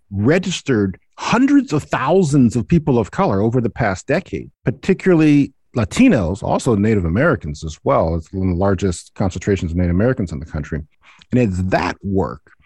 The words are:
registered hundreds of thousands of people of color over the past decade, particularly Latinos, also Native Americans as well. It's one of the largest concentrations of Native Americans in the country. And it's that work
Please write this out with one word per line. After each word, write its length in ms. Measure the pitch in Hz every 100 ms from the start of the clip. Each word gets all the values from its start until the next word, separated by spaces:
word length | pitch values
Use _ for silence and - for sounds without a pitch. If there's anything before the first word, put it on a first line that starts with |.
| _
registered 880 | 98 110 180 190 160 - 113 98 - _ -
hundreds 560 | - 226 269 285 247
of 100 | 147
thousands 720 | - 131 135 190 165 147 120 120
of 100 | -
people 320 | 165 151 120
of 140 | 98
color 300 | - 190 98
over 180 | 113 127
the 100 | 113
past 380 | - 110 95 -
decade, 420 | 160 - 73 58 _
particularly 920 | - - - 185 190 170 156 143 135 _ _ 127
Latinos, 640 | 104 - 254 139 82 98
also 340 | - 214 135 104
Native 280 | 107 104
Americans 600 | 85 95 165 127 78 73
as 140 | 80 -
well. 320 | 131 135 82 82
It's 160 | -
one 160 | 98 92
of 80 | 87
the 40 |
largest 540 | 98 92 98 85 - -
concentrations 560 | 95 95 - 98 85
of 60 | 87
Native 180 | 87 87
Americans 360 | 120 127 92
in 80 | 76
the 60 | 76
country. 360 | 78 73 76 76 _ _ _ _
And 80 | 123
it's 220 | 117 90
that 340 | 92 156 - -
work 520 | 98 95 71 - _ _